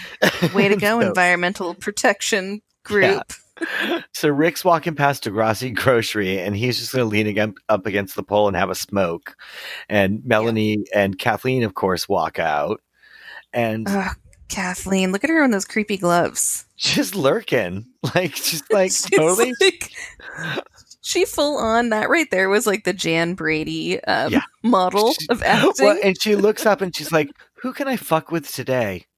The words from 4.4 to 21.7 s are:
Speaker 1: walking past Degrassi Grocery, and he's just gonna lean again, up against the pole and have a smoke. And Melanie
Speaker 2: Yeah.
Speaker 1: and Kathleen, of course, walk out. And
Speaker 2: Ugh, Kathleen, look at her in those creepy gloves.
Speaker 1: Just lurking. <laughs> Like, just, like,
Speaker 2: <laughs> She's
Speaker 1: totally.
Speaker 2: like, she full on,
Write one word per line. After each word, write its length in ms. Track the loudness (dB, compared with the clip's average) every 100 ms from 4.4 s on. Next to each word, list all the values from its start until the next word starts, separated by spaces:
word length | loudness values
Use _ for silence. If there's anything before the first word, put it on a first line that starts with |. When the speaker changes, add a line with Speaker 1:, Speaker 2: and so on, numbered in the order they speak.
| 2 2
Speaker 1:
walking 320 | 4 4 2 0
past 280 | 2 2 -4
Degrassi 480 | 0 0 0 -2 0
Grocery, 640 | 4 4 4 0 0 0
and 160 | -2 -2
he's 240 | 0 -2
just 140 | -2
gonna 100 | -2 0
lean 220 | 2 0
again, 280 | 0 -2 -2 -2
up 180 | 0 0
against 300 | -2 -2 -6
the 80 |
pole 240 | 0 2 2
and 80 | 2
have 140 | -2
a 60 | -2
smoke. 600 | -4 -2 0 -2 -10 -20 -20 -18 -16 -16 -4
And 340 | 0 0 0
Melanie 640 | 0 0 2 0 0 0 -2
Speaker 2:
Yeah. 80 | 0
Speaker 1:
and 180 | 0 0
Kathleen, 440 | 0 0 0 0
of 100 | -2
course, 340 | 0 0 0 0
walk 320 | 0 0 -2
out. 400 | -2 0 -2 -4 _ _ _ -20 -20 -20 -10
And 340 | -4 -2 -2 -2
Speaker 2:
Ugh, 260 | -2 -4 -8 _ _ -12
Kathleen, 640 | -8 -6 -6 -2 0 0
look 120 | 0 0
at 40 |
her 120 | 2
in 80 | 2
those 140 | 0 -2
creepy 320 | -6 -4 -2
gloves. 640 | 2 2 2 -2 -4 -4 -10 _
Speaker 1:
Just 380 | -2 0 -2 0
lurking. 720 | 0 0 0 -2 -2 -6 -12
<laughs> 40 | _ -4 -2
Like, 200 | -2 -4
just, 360 | -6 -6 0
like, 200 | 2 2
Speaker 2:
<laughs> 0 |
She's 100 | 0 2
Speaker 1:
totally. 440 | 2 4 2 0 2
Speaker 2:
like, 300 | 2 2 -10 -14 -18 -18 -18 -12 -8 -8 -10 _ _ -18
she 240 | -4 0 0
full 320 | 0 -2 0
on, 320 | 0